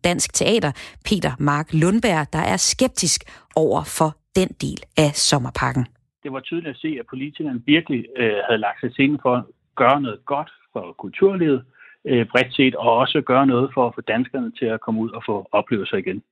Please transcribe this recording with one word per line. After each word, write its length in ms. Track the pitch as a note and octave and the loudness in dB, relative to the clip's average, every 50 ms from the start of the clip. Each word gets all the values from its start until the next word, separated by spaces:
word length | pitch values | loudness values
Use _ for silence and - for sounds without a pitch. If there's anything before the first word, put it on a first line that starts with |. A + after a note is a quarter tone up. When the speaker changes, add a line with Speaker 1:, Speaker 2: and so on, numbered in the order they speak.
| - | 0
Speaker 1:
Dansk 300 | F3 F3 - - - - | 0 0 0 -2 -4 -2
Teater, 380 | - - F#3 A3+ A3 D#3+ C#3+ B2+ - - - - - - | 0 2 2 2 2 0 -2 -4 -6 -16 -20 -20 -12 -2
Peter 280 | - G#3+ E3+ D3+ C#3+ B2+ - | -2 -2 0 0 -4 -4 -2
Mark 300 | C#3+ C#3+ C#3+ D3 D#3 - | -2 0 0 -2 -2 0
Lundberg, 600 | D#3+ D#3 D#3+ F#3 G#3 A#3 B3 G#3+ E3+ D#3 C#3+ - | 0 2 2 4 2 2 2 2 0 0 0 -2
der 60 | - D#3 F3 - | -4 -2 -2 0
er 40 | - | 0
skeptisk 640 | F3 - - - - B3+ B3+ - - F#3 A#3+ - - - - - - _ _ - | 0 0 -2 0 0 0 0 0 -2 -2 0 -2 -2 -4 -12 -20 -20 _ _ 0
over 260 | D#3+ D#3+ A#2 G2+ D#3+ D3+ - - - | 2 2 4 2 0 -2 -4 0 0
for 120 | D#3+ D#3 - _ _ _ - | 0 0 0 _ _ _ 0
den 120 | F#3 F#3 - - - C#3+ | 0 0 0 -2 -6 -6
del 160 | C#3 - - - _ - | -6 -6 -10 -14 _ 2
af 140 | D#3 D3+ D3 D3 | 2 2 2 2
sommerpakken. 720 | - - - D3+ C3+ A#2+ B2+ - - C3 B2+ C3 C3 A#2+ - _ _ _ _ _ _ | 0 0 2 2 0 0 -4 -4 -4 -4 -2 0 -2 -2 -2 _ _ _ _ _ _
Speaker 2:
Det 100 | - C#3+ | -14 -12
var 80 | C3 C3 | -12 -10
tydeligt 300 | - - E3+ E3+ E3+ D3 B2+ | -8 -6 -6 -6 -6 -8 -12
at 40 | - | -8
se, 160 | - D#3+ D3 A#2+ | -6 -6 -6 -6
at 60 | A2+ | -10
politikerne 560 | - B2+ C3 C#3 D3 C#3+ - D#3 C#3+ B2+ A#2 - | -12 -10 -10 -10 -10 -8 -8 -6 -6 -6 -4 2
virkelig, 400 | - G3+ A3 - - C3+ A2+ - - - | 2 2 2 2 -2 -4 -4 -6 -8 -4
øh, 220 | B2 A#2+ A2 G#2 G2+ - | -2 0 0 0 0 0
havde 140 | B2 A2+ G#2+ | 0 0 0
lagt 200 | G#2 G2 - - | 0 -4 -4 -4
sig 100 | - A#2 | -8 -8
i 40 | - | 0
selen 240 | - C3+ C#3+ D3 C3+ | 0 2 2 2 0
for 140 | - C3 B2 | 0 0 0
at 80 | B2 - - - _ _ _ - | 0 -2 -8 -20 _ _ _ -2
gøre 240 | - B2 B2 C#3+ C#3+ | 2 4 4 4 2
noget 200 | C#3 A#2 G#2 - - | 0 -4 -8 -10 -6
godt 260 | - C#3 C#3+ D3+ - - _ _ _ | -6 -4 -4 -6 -10 -16 _ _ _
for 220 | - A2+ F2+ E2+ - - | -12 -12 -12 -12 -16 -14
kulturlivet, 680 | - F#2+ - - G3 G3 G3 F3+ E3 D3+ C3+ B2 - _ _ _ - - - _ - | -14 -12 0 2 2 2 4 2 2 2 2 0 -2 _ _ _ -20 -20 -20 _ -2
øh, 220 | D3 C3 A#2+ A2 | 0 2 2 2
bredt 280 | - - B2 B2+ B2+ - | 2 2 0 0 2 2
set, 200 | - C3+ C3 - | 2 2 2 2
og 220 | - A2+ A#2 A2+ | 2 2 4 4
også 240 | A#2+ C3 - - D3 | 4 2 2 0 -2
gøre 260 | B2+ - E3+ C3+ C#3 | 0 2 4 4 4
noget 240 | C3+ B2 A#2+ C3+ C3+ - | 4 4 2 0 0 0
for 120 | C3+ A#2+ | 0 0
at 80 | A#2+ - | 0 -2
få 60 | - | -8
danskerne 520 | - - G#2+ A#2+ B2+ - - C3 A#2+ A2+ - - | -4 -2 -2 -2 -2 -4 -4 -6 -6 -8 -6 -4
til 80 | B2+ | -4
at 140 | A2+ A2 A2 | -4 -4 -4
komme 200 | - A2+ A2 A2 | -4 -4 -2 -2
ud 100 | A2+ A2+ | -4 -4
og 120 | A2 A2+ - | -6 -10 -6
få 220 | - G#2 G2 F#2+ - | -6 -6 -6 -4 -2
oplevelser 440 | - G#2 G#2 - A#2+ G2+ F#2+ - - | -2 -2 0 0 -4 -4 -2 -2 -4
igen. 260 | G2 F2 F#2 F#2 G#2+ _ _ | -4 -4 -4 -8 -8 _ _